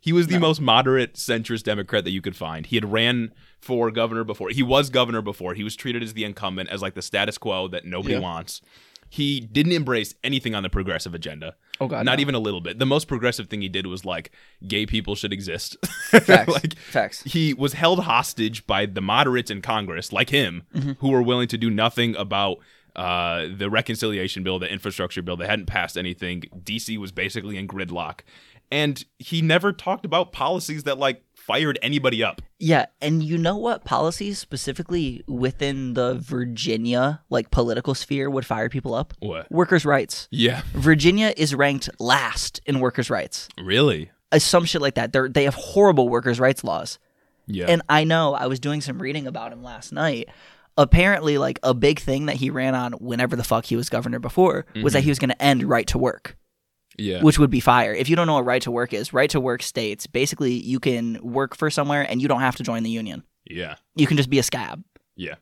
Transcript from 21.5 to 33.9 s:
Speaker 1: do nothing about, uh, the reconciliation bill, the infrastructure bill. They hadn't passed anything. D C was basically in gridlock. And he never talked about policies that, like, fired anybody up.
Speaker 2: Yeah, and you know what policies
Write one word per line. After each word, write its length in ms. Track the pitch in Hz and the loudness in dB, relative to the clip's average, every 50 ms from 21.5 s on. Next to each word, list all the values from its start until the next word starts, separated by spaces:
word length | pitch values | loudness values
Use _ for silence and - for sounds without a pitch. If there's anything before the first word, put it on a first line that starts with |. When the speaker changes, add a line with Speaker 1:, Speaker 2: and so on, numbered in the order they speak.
| - 113 | -2 -2
Speaker 1:
do 120 | 117 117 | 0 0
nothing 460 | 107 101 107 117 - - 120 117 110 | 2 2 0 0 2 0 0 0 0
about, 420 | - 101 101 98 98 101 98 90 - - _ _ _ _ _ _ | -4 -6 -4 -2 0 0 0 -2 -4 -10 _ _ _ _ _ _
uh, 500 | - 90 90 87 87 87 87 85 85 80 80 92 | -8 -4 -2 -2 0 0 -2 -2 -4 -4 -6 -6
the 140 | 98 98 101 | -4 -4 0
reconciliation 720 | 104 110 - - 113 113 - 110 104 98 92 95 - 98 92 | 0 0 0 -2 -4 -2 -2 -2 -2 -2 -4 -4 -6 -6 -4
bill, 160 | 92 92 92 | -4 -4 -4
the 120 | 90 82 95 | -4 -6 -6
infrastructure 500 | 95 - 104 92 - 95 87 - 95 87 | -6 -6 -8 -6 -4 -6 -6 -4 -8 -6
bill. 140 | 87 90 | -6 -6
They 100 | 85 85 | -6 -4
hadn't 200 | 98 107 110 95 | -4 -4 -4 -4
passed 300 | 82 98 95 87 85 - | -4 -4 -4 -4 -4 -4
anything. 460 | 87 90 90 90 _ 92 90 90 87 80 - - 92 85 | -6 -6 -6 -6 _ -6 -6 -6 -8 -10 -14 -18 -18 -12
D 140 | - 107 113 | -8 -8 -8
C 180 | - - 113 107 | -6 -6 -8 -8
was 140 | 101 95 92 | -8 -10 -8
basically 440 | - 95 98 - 117 92 104 104 92 | -6 -6 -6 -6 -8 -8 -8 -8 -8
in 100 | 98 95 | -8 -8
gridlock. 520 | 95 95 95 87 85 87 82 76 78 - - _ _ - - _ _ - _ _ 131 | -8 -8 -8 -6 -6 -8 -8 -8 -10 -14 -18 _ _ -20 -20 _ _ -20 _ _ -2
And 320 | 143 151 147 139 127 - _ _ _ | 0 0 0 -2 -4 -10 _ _ _
he 220 | 135 - - 165 165 | -12 -6 -2 0 2
never 300 | 160 160 180 170 202 190 | 4 4 4 2 0 -2
talked 320 | - - 180 190 - - | -2 -4 -6 -6 -4 -4
about 280 | 185 147 170 180 170 - | -2 0 0 -2 -2 -4
policies 500 | - 135 143 180 180 170 - 151 151 139 | -4 -2 -2 -2 -2 -4 -6 -10 -6 -4
that, 140 | 143 139 131 | -4 -2 0
like, 240 | 139 135 127 - _ _ _ | 0 -2 -2 -2 _ _ _
fired 440 | _ - - 104 131 156 151 135 - - | _ -6 -2 0 0 0 0 0 -2 -2
anybody 420 | 120 143 147 131 131 120 110 113 | -2 -2 2 2 2 2 2 -2
up. 180 | 98 - - - - _ _ | -2 -4 -8 -14 -20 _ _
Speaker 2:
Yeah, 280 | - 160 160 139 120 - _ _ | 0 2 4 4 2 0 _ _
and 220 | - 147 156 165 156 | -2 0 0 0 0
you 160 | 151 165 170 | 0 -2 0
know 180 | 165 165 196 | 0 0 -2
what 280 | 208 226 233 226 - - | 0 -2 -2 -4 -4 -4
policies 560 | - | -2